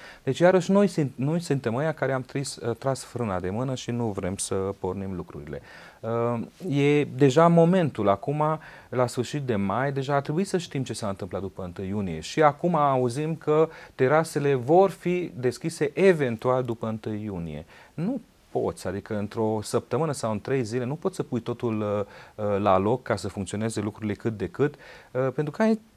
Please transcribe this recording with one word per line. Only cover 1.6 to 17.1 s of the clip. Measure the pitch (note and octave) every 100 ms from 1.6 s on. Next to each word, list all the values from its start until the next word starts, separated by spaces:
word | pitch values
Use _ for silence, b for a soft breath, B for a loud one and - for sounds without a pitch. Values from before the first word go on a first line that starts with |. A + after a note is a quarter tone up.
| A#2 A#2
ăia | D#3
care | D3+ C3+
am | C3
tris-, | B2+ C#3 C#3+ -
uh, | A#2 A2+
tras | C3+ C3
frâna | - A#2+ A2+ F2+
de | F#2
mână | G#2+ C3+ B2+
și | -
nu | A#2+ A#2
vrem | F#2+ F#2 G2
să | - G2 F#2+ G2
pornim | F#2+ G2 F#2+ F2+
lucrurile. | E2+ D2+ D2 C#2+ B B B B
Uh, | A2+ A#2 A#2 A#2+ F#2 - E3+ C#3+
e | C#3+ D3
deja | B2+ B2 C#3 C3 E3+
momentul | E3+ E3 F#3+ D3+ - G2+
acum, | G2 - D3+ D3+ D#3 B B B
la | B2 B2
sfârșit | - A2+ D3+
de | B2+ G#2
mai, | G2 G#2+ C#3+
deja | C#3 C3+ C#3+
ar |
trebui | C#3+ D3+
să | G3+ F#3
știm | F3 C#3+
ce | B2
s-a | A2+ G#2
întâmplat | G2 G2 F#2+
după | F#2+ -
întâi | F2+ F2 F#2+
iunie. | G#2 F#2+ D#2+
Și | - -
acum | D3+ C#3+ F3 D#3+
auzim | C#3+ C3 B2 B2+ D#3 D#3
că | - D3+ D#3+ B B -
terasele | C3 D#3 D#3+ D3+ C#3+
vor | C3+ A#2+ F3 G3
fi | - F3 F3+ E3+ -
deschise | B2 - E3 - D3
eventual | - F#3+ E3 B2+ A2 B2+ B2+
după | A#2+ A2+ A2+
întâi | A2 A2+